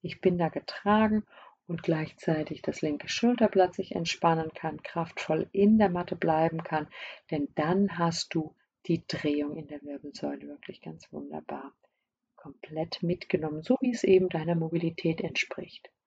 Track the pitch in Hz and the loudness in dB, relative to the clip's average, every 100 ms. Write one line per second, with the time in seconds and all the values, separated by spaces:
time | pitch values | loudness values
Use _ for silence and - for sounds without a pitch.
0 | - - 190 175 165 - - - 202 214 | -10 0 2 2 0 -2 -10 -4 2 4
1 | 214 214 - - - _ - 165 - 160 | 4 2 -2 -20 -20 _ -10 -4 -2 -2
2 | 156 - - 156 151 156 - 151 156 147 | -2 -4 -2 0 -2 -6 -6 -4 -4 -4
3 | - - 233 240 220 196 180 - 185 180 | -6 2 2 4 4 6 4 2 -6 -4
4 | 170 - 170 160 160 - 160 156 - 170 | -4 2 4 4 0 -6 -6 -6 -8 -6
5 | 165 - - 160 - 196 202 220 196 175 | -6 -6 -2 0 0 4 6 8 6 2
6 | 175 170 165 156 165 165 170 156 151 - | -4 -2 2 4 2 0 -4 -4 -4 -12
7 | - - _ 156 143 - 156 190 202 170 | -16 -16 _ -4 -2 -2 2 2 2 2
8 | 170 165 - 165 156 _ _ _ - 165 | 0 0 -4 -4 -4 _ _ _ -2 -2
9 | - 151 151 147 147 156 147 147 143 143 | -2 -4 0 0 -2 -6 -12 -14 -12 -12
10 | 143 - 143 143 143 147 - 165 165 160 | -12 -8 -8 -8 -12 -14 -16 -14 -16 -16
11 | - 156 143 151 - 143 135 _ _ _ | -14 -12 -10 -12 -10 -12 -12 _ _ _
12 | _ _ _ _ 143 - - 156 165 - | _ _ _ _ -20 -20 -10 -6 -6 -4
13 | 170 180 - 160 156 151 160 254 254 226 | -2 -2 -2 -2 -2 -6 0 2 2 0
14 | - 185 185 165 160 170 160 170 165 165 | 6 6 6 0 0 0 0 0 -2 0
15 | 165 165 165 - - - - - - _ | -2 0 -4 -4 -6 -8 -12 -18 -20 _